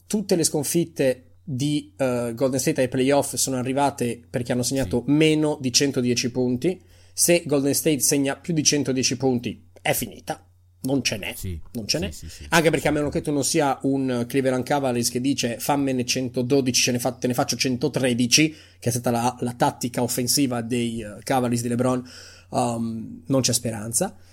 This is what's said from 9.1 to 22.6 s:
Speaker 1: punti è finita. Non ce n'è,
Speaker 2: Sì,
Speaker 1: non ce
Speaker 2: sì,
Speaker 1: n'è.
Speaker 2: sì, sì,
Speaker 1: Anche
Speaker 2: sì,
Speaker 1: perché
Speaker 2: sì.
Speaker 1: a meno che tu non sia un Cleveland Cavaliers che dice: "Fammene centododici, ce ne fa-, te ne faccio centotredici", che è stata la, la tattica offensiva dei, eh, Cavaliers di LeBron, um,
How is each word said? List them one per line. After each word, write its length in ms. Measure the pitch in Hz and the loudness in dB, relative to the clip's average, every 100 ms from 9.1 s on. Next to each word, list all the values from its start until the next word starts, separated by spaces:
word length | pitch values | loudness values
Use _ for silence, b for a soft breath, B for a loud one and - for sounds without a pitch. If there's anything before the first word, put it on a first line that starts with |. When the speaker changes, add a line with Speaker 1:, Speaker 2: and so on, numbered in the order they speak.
| 127 | 0
Speaker 1:
punti 540 | 131 123 139 - - - | 0 0 -2 -8 -14 -4
è 120 | - | -2
finita. 520 | 143 123 - - - - _ _ _ | -2 -4 -8 -10 -10 -12 _ _ _
Non 200 | - - | -2 -2
ce 140 | - 110 | -2 -4
n'è, 160 | 90 117 | -6 -8
Speaker 2:
Sì, 240 | 95 82 - | -8 -10 -10
Speaker 1:
non 120 | 117 101 | -8 -4
ce 140 | 151 | -4
Speaker 2:
sì, 40 | 196 | -4
Speaker 1:
n'è. 60 | |
Speaker 2:
sì, 160 | - - | -8 -14
sì, 180 | - - | -16 0
Speaker 1:
Anche 160 | 165 160 | 4 4
Speaker 2:
sì, 40 | |
Speaker 1:
perché 80 | 151 | 2
Speaker 2:
sì. 80 | 151 | 2
Speaker 1:
a 40 | |
meno 180 | 151 147 | 0 -2
che 120 | 165 | -2
tu 100 | 156 | -2
non 120 | 147 | -2
sia 340 | 127 165 143 127 | 0 2 2 0
un 420 | 135 135 131 123 120 | 0 0 0 -2 0
Cleveland 360 | 139 131 127 | 0 2 0
Cavaliers 460 | 123 147 135 120 120 | 0 0 0 0 0
che 120 | 123 | 0
dice: 360 | 131 135 123 113 | 0 0 -2 -2
"Fammene 460 | - 143 139 131 123 | 0 0 2 0 -2
centododici, 760 | 131 131 127 123 143 131 123 | -2 -2 -2 2 2 2 2
ce 100 | - | 2
ne 60 | 120 | 0
fa-, 140 | 135 | -2
te 160 | - 127 | -2 -2
ne 80 | 123 | 0
faccio 200 | 135 120 | -2 0
centotredici", 920 | 135 123 147 120 127 120 123 - 156 151 B B | -2 0 -2 0 0 2 2 4 2 -2 B B
che 100 | 120 | -2
è 20 | |
stata 200 | 120 120 | -2 0
la, 240 | 117 123 - | 2 0 0
la 120 | 120 | -4
tattica 480 | 120 143 - 123 127 | 2 0 2 -4 -2
offensiva 600 | 120 - 123 147 135 120 | -2 0 0 2 2 0
dei, 380 | 113 120 120 113 | -2 -2 -2 -4
eh, 180 | 104 104 | -8 -8
Cavaliers 400 | - 135 123 120 | -2 2 2 0
di 60 | 120 | 0
LeBron, 360 | 120 123 127 123 B B B - | 0 2 0 -4 B B B -6
um, 720 | 127 | -2